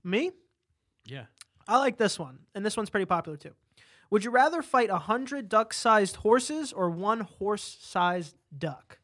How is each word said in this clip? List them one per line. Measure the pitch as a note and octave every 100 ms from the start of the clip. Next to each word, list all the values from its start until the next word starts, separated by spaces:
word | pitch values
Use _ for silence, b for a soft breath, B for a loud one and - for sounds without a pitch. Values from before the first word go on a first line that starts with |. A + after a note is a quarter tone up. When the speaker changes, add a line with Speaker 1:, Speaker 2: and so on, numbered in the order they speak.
Speaker 1:
Me? | F3+ G3+ F4+ - _ _ _ _ _ _ -
Speaker 2:
Yeah. | C3+ - _ - _ -
Speaker 1:
I | A#3+
like | C4+ -
this | G#3+ -
one, | C#3+ C3 _
and | G3+ G#3
this | A3+
one's | G#3
pretty | G#3 F3+
popular | F3 E3 D3+
too. | D3 _ _ _ b b b
Would | G#3
you | A3
rather | B3 C#4+ E4+
fight | - B3+ A3+
a | F3+
hundred | D#3 A#3 C4 C#4+ G3+
duck-sized | A3 A3 - A#3 G#3+ F#3+ -
horses | G#3+ B3 B3+ D#4 C#4+
or | F#3+ F3
one | E3+ G3+ A3+
horse-sized | G3 - G3 G#3 - - - F#3 F3+ F3+ D#3 _ _ C#3+
duck? | D#3+ C3+ _ -